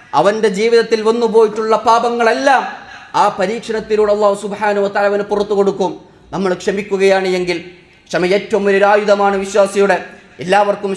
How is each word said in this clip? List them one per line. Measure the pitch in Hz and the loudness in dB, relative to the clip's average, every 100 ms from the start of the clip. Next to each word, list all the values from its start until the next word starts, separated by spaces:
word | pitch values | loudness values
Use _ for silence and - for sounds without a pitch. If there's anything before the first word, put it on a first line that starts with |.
| - 135 | -4 0
അവൻ്റെ | 180 220 220 190 | 2 2 0 0
ജീവിതത്തിൽ | 226 233 220 220 214 | 2 2 2 0 0
വന്നുപോയിട്ടുള്ള | 233 226 220 214 220 220 214 226 | 0 2 4 2 0 -2 0 2
പാപങ്ങളെല്ലാം | 233 240 233 226 254 277 247 196 - - - - 156 | 2 0 0 0 2 2 2 0 -10 -18 -20 -6 0
ആ | 202 208 | 0 0
പരീക്ഷണത്തിലൂടെ | 190 226 - 220 214 214 208 208 | -4 -4 -6 -6 -2 0 2 2
അല്ലാഹു | 208 196 208 | 0 0 -6
സുബ്ഹാനഹു | 202 214 202 196 | -4 -2 0 -2
വ | 202 | 0
തആല | 202 | 0
അവന് | 202 202 | -2 -2
പുറത്തു | 208 202 202 | -4 -2 0
കൊടുക്കും. | 196 - 180 151 - - - | 0 0 -4 -6 -14 -20 -12
നമ്മൾ | 156 190 175 | -4 -2 -2
ക്ഷമിക്കുകയാണ് | 208 196 202 196 196 190 185 185 | -4 -4 -4 0 2 2 0 -2
എങ്കിൽ, | 180 175 - - _ _ - | -2 -6 -8 -18 _ _ -8
ക്ഷമ | 165 180 202 | -2 0 0
ഏറ്റവും | 196 208 202 | 0 -2 0
വലിയൊരു | 196 202 | 2 4
ആയുധമാണ് | 208 208 202 202 196 196 | 4 2 2 2 0 -2
വിശ്വാസിയുടെ. | 208 196 202 196 175 - - - - | 0 0 2 2 0 -4 -18 -20 -12
എല്ലാവർക്കും | 175 196 202 202 196 | 0 2 2 -2 -6